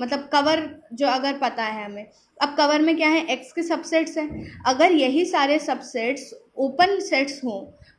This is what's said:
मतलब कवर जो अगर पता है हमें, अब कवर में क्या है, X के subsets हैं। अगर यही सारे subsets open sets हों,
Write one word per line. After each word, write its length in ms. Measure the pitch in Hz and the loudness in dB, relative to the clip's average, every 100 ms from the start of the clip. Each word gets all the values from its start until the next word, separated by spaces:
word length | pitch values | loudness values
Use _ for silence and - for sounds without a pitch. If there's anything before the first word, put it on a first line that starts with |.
मतलब 260 | 247 285 285 | -4 -6 0
कवर 500 | 294 294 311 311 - - | 2 2 2 -2 -10 -14
जो 140 | 233 277 | -2 0
अगर 260 | 254 277 | 2 0
पता 320 | 277 247 233 | -2 -4 -2
है 200 | 220 214 | -6 -6
हमें, 220 | 208 202 220 _ _ - | -10 -12 -16 _ _ -4
अब 120 | 294 | -2
कवर 280 | 285 294 302 | 2 4 4
में 140 | 320 330 | 4 4
क्या 120 | 311 | 4
है, 180 | 320 320 | 2 2
X 260 | 262 - | -4 -6
के 100 | - | -4
subsets 560 | 330 330 - 320 320 320 | -2 -2 0 0 0 -4
हैं। 440 | 302 - - - 247 | -6 -8 -14 -4 0
अगर 260 | 262 349 | 4 6
यही 320 | 320 262 277 | 6 4 2
सारे 340 | 349 311 277 302 | 2 2 2 2
subsets 760 | 294 254 - 240 233 277 - - _ - | 0 -6 -6 -4 -4 -4 -8 -18 _ -4
open 440 | 269 - 370 392 | -2 2 2 0
sets 440 | - 269 277 - | 0 -2 -2 -4
हों, 340 | 254 196 - - - | -8 -8 -10 -20 -20